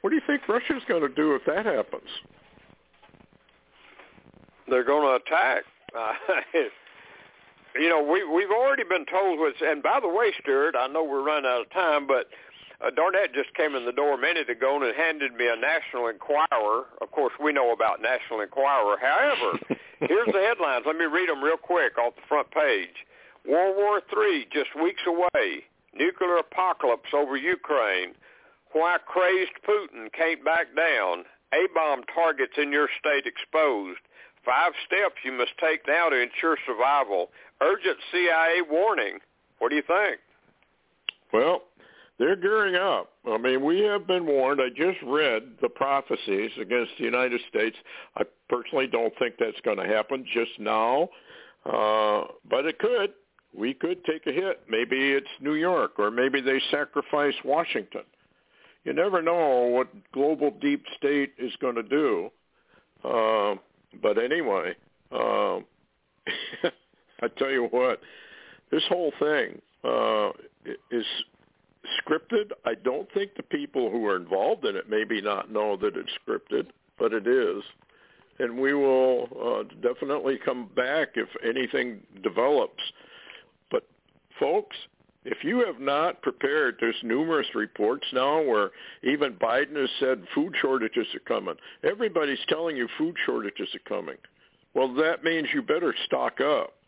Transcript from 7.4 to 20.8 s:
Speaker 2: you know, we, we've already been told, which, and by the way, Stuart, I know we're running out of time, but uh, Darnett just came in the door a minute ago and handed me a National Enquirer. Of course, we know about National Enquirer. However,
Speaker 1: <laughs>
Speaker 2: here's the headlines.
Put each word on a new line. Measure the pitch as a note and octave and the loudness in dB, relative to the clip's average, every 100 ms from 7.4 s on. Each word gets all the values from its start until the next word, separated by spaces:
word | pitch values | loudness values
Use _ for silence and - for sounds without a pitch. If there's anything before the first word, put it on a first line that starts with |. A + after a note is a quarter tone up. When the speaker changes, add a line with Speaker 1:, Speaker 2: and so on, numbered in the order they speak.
| - _ - C#3 | -20 _ -10 0
Speaker 2:
you | D#3+ | 2
know, | E3 | 4
we, | D3 F#3 | 4 2
we've | F3+ E3 G3 | 2 0 2
already | G#3+ C4+ C#4 | 2 4 2
been | F#3+ F3+ D3+ | 0 -2 0
told, | F#3 G3 D#3 | 0 2 2
which, | D#3+ B2 | 0 0
and | D#3 D3+ | -2 0
by | D3 B3 | 2 2
the | G#3+ | 2
way, | F#3 A3+ - | 2 0 0
Stuart, | - C3+ D3+ C#3+ | 0 2 2 0
I | C3 | -2
know | D3+ | -2
we're | D#3 C#3 | -2 -2
running | C#3 D3+ C3+ | 0 0 0
out | B2 | -2
of | A2+ | -2
time, | F#3 E3+ D3 C#3 | -2 2 2 2
but | C3 - - - - - - | 0 0 -12 -20 -20 -20 -6
uh, | - | -4
Darnett | C3 E3+ F#3+ F#3+ | 0 2 2 0
just | C3+ B2 - | -2 -6 -2
came | D#3 C#3 | -2 0
in | A#2+ | -4
the | |
door | B2 D3 | 0 0
a | C3+ | 2
minute | C#3 E3+ B2+ | 0 0 -2
ago | A#2 C3 C#3+ | 0 0 2
and | B2+ A#2+ | 0 0
handed | E3 D#3 C3+ | -2 0 -4
me | A#2+ A#2+ | 0 0
a | A#2 | 0
National | C3 E3 - B2+ A#2 | 0 -2 -4 -4 -4
Enquirer. | G#2 - D3 D#3+ B2 G#2+ A2+ C3 - | -4 -2 0 2 2 2 0 -2 -12
Of | - | -6
course, | - C3 - | -2 -2 0
we | D3 | 0
know | C#3+ A#2+ | 2 2
about | A2+ A2+ F#2 | 2 0 0
National | A2+ B2+ - A2 | 0 -2 -2 -6
Enquirer. | G#2 - C3+ C#3 G#2 G2+ | -6 0 2 4 2 2
However, | B2+ E3 C#4+ C4 A2+ A2 - | 2 2 2 2 -2 -4 -6
Speaker 1:
<laughs> | - - - | -8 -8 -6
Speaker 2:
here's | D3 F#3 A#3 | 0 2 4
the | F#3+ G3+ | 2 2
headlines. | A#3 D#3+ B2+ | 2 0 0